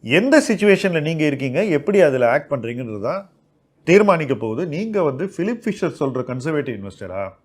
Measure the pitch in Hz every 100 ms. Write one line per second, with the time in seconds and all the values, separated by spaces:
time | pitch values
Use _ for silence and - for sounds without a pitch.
0 | 113 147 247 302 302 202 208 185 196 165
1 | 151 165 151 139 135 131 214 147 147 202
2 | 156 131 143 143 147 139 113 120 120 104
3 | 110 190 196 _ _ _ _ _ - 185
4 | 214 170 139 120 113 113 175 147 226 208
5 | 160 131 190 - 185 240 220 190 175 -
6 | 143 127 123 127 135 151 131 107 98 -
7 | 95 92 98 -